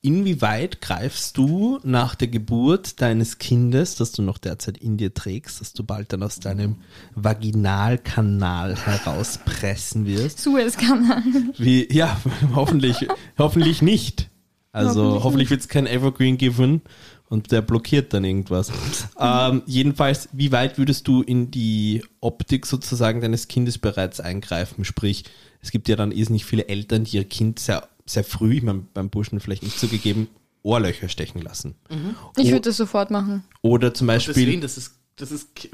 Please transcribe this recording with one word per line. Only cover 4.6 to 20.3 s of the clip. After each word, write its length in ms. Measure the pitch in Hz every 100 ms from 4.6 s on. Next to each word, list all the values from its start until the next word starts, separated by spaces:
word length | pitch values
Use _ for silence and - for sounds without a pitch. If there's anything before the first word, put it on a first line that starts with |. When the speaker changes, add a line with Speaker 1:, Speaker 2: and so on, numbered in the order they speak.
| - 95
Speaker 1:
in 180 | 117 104
dir 160 | 101
trägst, 460 | - - 98 - -
das 140 | -
du 100 | -
bald 300 | 107 104 101
dann 100 | 95
aus 160 | 101 -
deinem 380 | 95 98 104 107 - - - -
Vaginalkanal 1600 | 107 107 110 107 101 98 104 123 - - 107 101 92 87 92 90
herauspressen 1300 | - 101 - 76 107 - - - 101 98 - 113 104
wirst? 340 | 98 135 -
Speaker 2:
Suezkanal. 840 | - 269 233 - 233 262 240 247 233 262 240 -
Speaker 1:
Wie, 300 | 120 127 123
ja, 260 | 143 165 104 139 -
<laughs> 200 | 143 123
hoffentlich, 520 | 147 160 131 117 - 381 - -
hoffentlich 440 | 214 170 156 165
nicht. 480 | 160 214 - - - _ _ _ _
Also 300 | 110 104 104
Speaker 2:
Hoffentlich 220 | 107 104
Speaker 1:
hoffentlich 220 | 120 135 123
Speaker 2:
nicht. 40 |
Speaker 1:
wird's 160 | 135 -
kein 180 | 147 131
Evergreen 500 | 123 135 131 131 131
geben 440 | 131 120 127 160 - - - - _
und 220 | 110 107
der 100 | 113
blockiert 500 | 110 113 - 147 131
dann 100 | 101
irgendwas. 460 | 95 95 95 90 101
Speaker 2:
Mhm. 60 | - - - 113 -
Speaker 1:
Ähm, 420 | 123 123 131 127 -
jedenfalls, 640 | 127 139 139 139 139 -